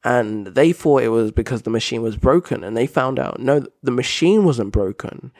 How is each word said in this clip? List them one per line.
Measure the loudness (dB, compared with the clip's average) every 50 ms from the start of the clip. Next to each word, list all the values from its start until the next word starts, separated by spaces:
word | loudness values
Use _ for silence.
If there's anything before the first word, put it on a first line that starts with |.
| _
and | 0 0 0 0 -2 -4 -8 -8 -4
they | 2 4 4 4 4
thought | 2 2 4 4 4 4
it | 2
was | 0 0 0 0
because | 0 -2 -2 -2 -4 -6
the | -4 -2
machine | -2 -2 -2 -2 -6 -4
was | -4 -4 -6 0
broken, | 2 4 4 4 2 0 -6 -6 -6
and | -6 -2
they | -2 -2 0
found | 0 -2 -2 0 -2 -4
out, | -4 -4 -6 -6
no, | 0 2 2 2 0 -4 _ _ -4
the | -2
machine | -2 -2 -2 -2 -2 -2 2 2 4 4 4
wasn't | 2 2 0 -2 -2
broken. | -2 -2 -2 -2 -4 _ -10 -14 -14 -14 -18 -20 _ _